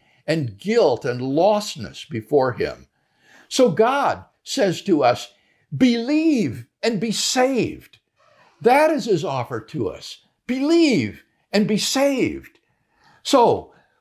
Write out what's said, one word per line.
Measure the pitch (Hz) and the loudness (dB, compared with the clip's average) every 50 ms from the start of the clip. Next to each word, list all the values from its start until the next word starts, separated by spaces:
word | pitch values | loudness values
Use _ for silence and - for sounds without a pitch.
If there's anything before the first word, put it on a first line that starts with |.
| _ _ _ _ _ - | _ _ _ _ _ -4
and | 156 165 139 113 98 101 | -4 -2 -4 -6 -8 -8
guilt | - 190 226 233 196 147 123 - - | -4 -2 2 2 4 2 2 0 -4
and | 131 123 123 | -6 -6 -6
lostness | 127 135 139 156 175 208 214 208 208 - - 156 104 - - - - - | -4 -2 0 2 2 2 2 0 -2 -6 -10 -12 -12 -14 -14 -16 -16 -12
before | 120 113 110 - 147 143 131 127 113 | -10 -10 -4 -2 0 0 0 0 -2
him. | 95 87 76 65 - - _ _ _ _ _ _ _ _ _ _ - _ - | -4 -6 -6 -8 -10 -18 _ _ _ _ _ _ _ _ _ _ -20 _ -4
So | - - 254 233 | 0 2 2 2
God | 151 208 220 240 269 285 254 165 98 92 92 _ _ _ _ | 4 2 0 2 0 0 -2 -2 -4 -6 -8 _ _ _ _
says | - - 269 208 190 156 - - | -8 -4 -2 -2 -2 -2 -4 -2
to | 196 175 147 131 | -2 0 2 4
us, | 120 123 - - - _ _ _ _ _ _ _ _ 147 | 2 2 0 -4 -14 _ _ _ _ _ _ _ _ -2
"Believe | 131 254 247 233 233 233 254 302 311 320 330 294 233 180 135 101 117 117 _ _ _ - | 2 2 2 2 2 0 0 0 0 2 2 2 2 0 -2 -4 -8 -14 _ _ _ -4
and | 226 240 175 | -4 -2 -2
be | 214 233 | -2 -4
saved." | 196 - - - - 254 254 269 269 226 156 82 - - - _ _ _ _ _ _ _ _ _ _ _ _ _ _ _ | -4 -4 -4 -2 0 0 0 0 0 0 -2 -4 -6 -10 -18 _ _ _ _ _ _ _ _ _ _ _ _ _ _ _
That | - 226 254 285 311 311 | 2 2 4 4 4 2
is | 320 262 - | 0 -2 -2
his | 233 196 151 170 | -2 -2 -2 -2
offer | 165 135 131 120 - 120 113 | -4 -4 -6 -6 -6 -8 -12
to | - - - 147 107 87 | -12 -10 -4 0 0 0
us. | 67 - - - - - _ _ _ _ _ - | -2 -4 -14 -18 -20 -20 _ _ _ _ _ -6
Believe | 247 262 277 294 330 339 330 294 233 151 110 104 87 - - _ _ _ _ _ | -4 -2 0 2 4 4 4 4 4 2 0 -2 -6 -10 -20 _ _ _ _ _
and | - 208 214 - | 0 0 2 2
be | 214 196 | 0 -2
saved. | - - - 262 277 277 277 247 175 - 73 67 - - _ _ _ _ _ _ _ _ _ _ _ _ _ _ - | -2 -2 -2 0 0 0 0 0 -2 -2 -4 -6 -14 -18 _ _ _ _ _ _ _ _ _ _ _ _ _ _ -4
So | - - 262 233 175 117 92 - - _ _ _ _ _ _ | 0 2 4 4 4 2 0 -4 -10 _ _ _ _ _ _